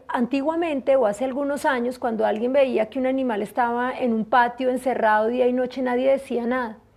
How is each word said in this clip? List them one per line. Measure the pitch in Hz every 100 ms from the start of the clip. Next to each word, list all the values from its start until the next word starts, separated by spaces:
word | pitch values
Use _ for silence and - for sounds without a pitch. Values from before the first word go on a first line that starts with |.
| -
antiguamente | 262 240 277 277 330 339 277 - 269
o | 214
hace | 202 262
algunos | 254 277 285 311
años, | 254 240 254
cuando | 247 220 214
alguien | 214 240
veía | 277 262 226 220
que | 269
un | 254
animal | 269 254 208
estaba | 208 - 240 240 247
en | 254 254
un | 220 214
patio | 254 240 240 254
encerrado | 254 262 220 220 214 220
día | 247 247
y |
noche, | 254 247 269
nadie | 254 247 269
decía | 269 269 240 233
nada. | 254 233 220 _